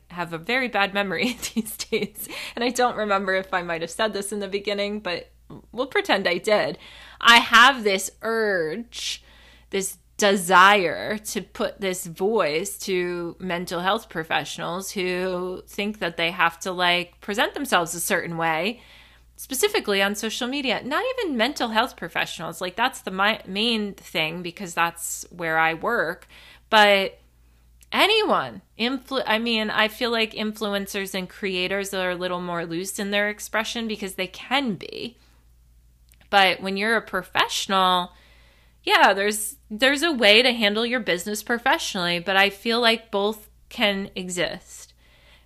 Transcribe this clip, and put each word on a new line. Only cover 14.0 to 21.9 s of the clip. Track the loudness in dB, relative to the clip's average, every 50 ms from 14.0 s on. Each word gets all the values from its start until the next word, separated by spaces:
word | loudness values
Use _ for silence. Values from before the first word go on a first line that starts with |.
| -4 -8
professionals | -8 -8 -6 -2 -2 -2 -2 -4 -8 -8 -6 -6 -6 -6 -8 -8
who | -6 -4 -2 -2 -2 -2 -2 -2 -2 -4 -4 -6 -8 -10 -12 -12
think | -8 -6 -6 -6 -4 -4
that | -6 -6 -2 -2
they | -2 -2
have | 2 2 2 0 0 -2
to, | -6 -6
like, | -2 0 2 2 2 2 0 -4 -10 _
present | -10 -6 -2 0 -2 -2 -2
themselves | -6 -2 0 2 2 2 0 -4
a | -6
certain | -2 0 0 0 0 -4 -4 -2
way, | 0 0 0 0 0 -2 -4 -6 -12 -20 -20 -20 -20 -20 -20 -20 _ _ _
specifically | -20 -14 -8 -4 -2 0 0 0 -2 0 0 2 2
on | 2 2 0
social | -2 -4 -6 -4 -4 -6 -4
media. | -4 -4 -2 -2 -2 -2 -2
Not | -2 -2 -2 -2 -2 -4 -4
even | -4 -2 0
mental | 0 0 0 0 -2 -4 0
health | 0 0 0 0